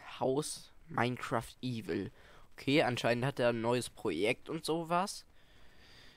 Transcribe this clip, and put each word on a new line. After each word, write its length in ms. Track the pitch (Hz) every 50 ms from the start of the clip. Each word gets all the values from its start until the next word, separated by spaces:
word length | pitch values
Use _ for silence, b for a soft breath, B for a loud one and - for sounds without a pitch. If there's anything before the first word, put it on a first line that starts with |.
| - - - -
Haus, 520 | 123 131 131 143 151 - - - - - - - -
Minecraft 680 | - 165 - 117 123 123 120 - - 135 117 117 - - -
Evil. 520 | - 127 123 113 104 90 85 101 95 - b b b b b b b b b
Okay, 320 | - - - 139 156 131
anscheinend 400 | 123 120 - - 117 120 120 120
hat 160 | 139 135 -
er 80 | 123 120
ein 120 | 120 117
neues 300 | 107 117 123 123 113 -
Projekt 580 | - - - 110 82 78 98 110 131 - - -
und 160 | 151 165 -
sowas. 600 | - 156 170 170 160 175 175 185 214 - - - b b b b b b b b b b b b b b b b b b